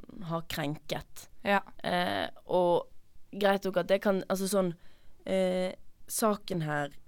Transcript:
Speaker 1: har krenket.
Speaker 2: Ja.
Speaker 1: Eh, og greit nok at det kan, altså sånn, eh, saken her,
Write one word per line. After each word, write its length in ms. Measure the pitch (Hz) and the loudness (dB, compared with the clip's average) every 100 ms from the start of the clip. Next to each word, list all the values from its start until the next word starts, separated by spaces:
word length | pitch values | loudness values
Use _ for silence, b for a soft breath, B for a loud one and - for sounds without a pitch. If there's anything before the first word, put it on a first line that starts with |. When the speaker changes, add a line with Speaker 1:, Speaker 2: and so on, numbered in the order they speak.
| - - | -14 -10
Speaker 1:
har 180 | 170 165 | -6 -6
krenket. 840 | - - 147 156 - - - - - - - | -4 -4 -4 -4 -6 -8 -8 -16 -14 -6 2
Speaker 2:
Ja. 140 | 196 - - | 2 0 -6
Speaker 1:
Eh, 440 | - 175 180 98 - - - | -2 0 0 0 -2 -6 0
og 400 | 180 175 170 - - - - - | 4 6 4 2 -12 -16 -16 -12
greit 300 | 196 202 196 190 | 2 4 4 2
nok 120 | 185 | 0
at 100 | 170 | 4
det 140 | 196 | 4
kan, 220 | 208 190 - | 4 2 0
altså 180 | 190 190 | -2 2
sånn, 240 | 196 185 165 b b b b - | 2 2 -2 b b b b -2
eh, 460 | 190 185 185 185 - - - - | 0 2 0 -2 -6 -14 -14 -8
saken 540 | - 220 202 - 180 | 0 2 0 -2 -2
her, 260 | 151 147 143 - | 0 -2 -2 -8